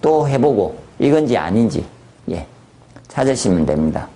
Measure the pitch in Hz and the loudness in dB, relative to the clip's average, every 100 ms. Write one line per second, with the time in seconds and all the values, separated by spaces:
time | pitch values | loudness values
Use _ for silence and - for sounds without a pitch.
0 | 156 156 147 135 143 113 90 - - - | 2 2 2 2 2 2 -2 -4 -18 -2
1 | 139 156 151 117 80 101 117 - 82 - | 2 2 2 -2 0 0 0 -2 -8 -16
2 | - _ - 87 - - - _ - - | -20 _ -10 -8 -10 -20 -20 _ -20 -20
3 | - - 135 131 113 90 76 76 78 - | -12 -4 -2 0 0 0 0 0 -2 -4
4 | - | -10